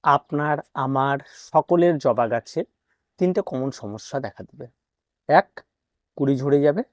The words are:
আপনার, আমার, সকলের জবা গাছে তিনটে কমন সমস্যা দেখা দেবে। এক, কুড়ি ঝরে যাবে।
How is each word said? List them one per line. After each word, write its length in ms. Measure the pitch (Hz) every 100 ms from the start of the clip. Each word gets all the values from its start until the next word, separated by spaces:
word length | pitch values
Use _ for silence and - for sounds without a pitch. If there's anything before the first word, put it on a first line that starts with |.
আপনার, 560 | 156 143 _ 147 147 147 -
আমার, 440 | - 135 135 135 139 - - -
সকলের 460 | 160 - 175 175 156
জবা 300 | 135 113 117
গাছে 360 | 117 - - - _ _ _ _ _
তিনটে 240 | 180 185
কমন 280 | - 127 135
সমস্যা 500 | - 104 107 - 139
দেখা 220 | 110 -
দেবে। 240 | 95 - 127 _ _ _ _ _ -
এক, 320 | 156 - - _ _ _ _ _ -
কুড়ি 200 | 139 135
ঝরে 240 | 139 143
যাবে। 220 | 147 160 262